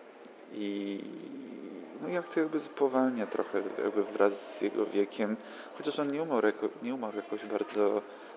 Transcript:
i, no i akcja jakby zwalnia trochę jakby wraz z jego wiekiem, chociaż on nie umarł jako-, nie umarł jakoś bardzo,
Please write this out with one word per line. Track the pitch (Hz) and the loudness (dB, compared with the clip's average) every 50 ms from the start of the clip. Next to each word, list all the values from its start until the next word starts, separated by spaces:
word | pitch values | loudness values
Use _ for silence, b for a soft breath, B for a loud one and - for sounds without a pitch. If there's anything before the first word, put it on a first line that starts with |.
| - - - - - - - - - - - | -18 -18 -18 -18 -18 -18 -18 -18 -16 -12 -8
i, | 110 104 101 101 101 101 101 101 98 - - - - - - - - - - - - - - - 92 - - - - | -6 -4 -2 -2 -2 -2 -4 -4 -6 -6 -8 -10 -10 -10 -10 -10 -10 -10 -10 -12 -12 -10 -12 -12 -12 -12 -12 -10 -8
no | 143 165 | -6 -2
i | 180 175 | -2 -2
akcja | 170 - - 170 160 | -2 0 2 2 2
jakby | 156 160 156 | 2 2 -2
zwalnia | 143 - - - 143 135 127 131 131 131 127 117 104 - | -2 -4 0 2 2 4 6 4 4 4 4 2 -2 0
trochę | - - 107 - - 98 98 98 - - - | 0 -2 -2 0 0 0 0 0 -2 0 0
jakby | 101 104 104 101 | 2 4 2 2
wraz | - 104 107 98 104 101 - - - - - | 2 4 6 6 6 6 2 -4 -10 -4 -2
z | |
jego | 98 104 101 104 104 | -2 0 2 2 0
wiekiem, | 90 95 101 101 101 - - 110 104 110 110 B B B B B B B - | 2 4 4 2 2 2 0 0 0 0 -2 B B B B B B B -6
chociaż | - 147 143 - | -4 -2 0 0
on | 147 143 | 0 0
nie | 139 147 165 | 0 0 0
umarł | 165 143 113 107 107 | 2 2 6 6 6
jako-, | 101 - 110 - - - | 4 4 0 -2 -2 -2
nie | - 120 131 | -4 -4 -2
umarł | 135 117 107 104 | -2 -2 -2 -2
jakoś | 104 - - 107 107 107 | -4 -4 -2 -4 -4 -2
bardzo, | 107 107 101 104 101 - 107 104 101 104 104 - B B B B B B | -2 0 0 0 0 2 4 4 6 4 4 0 B B B B B B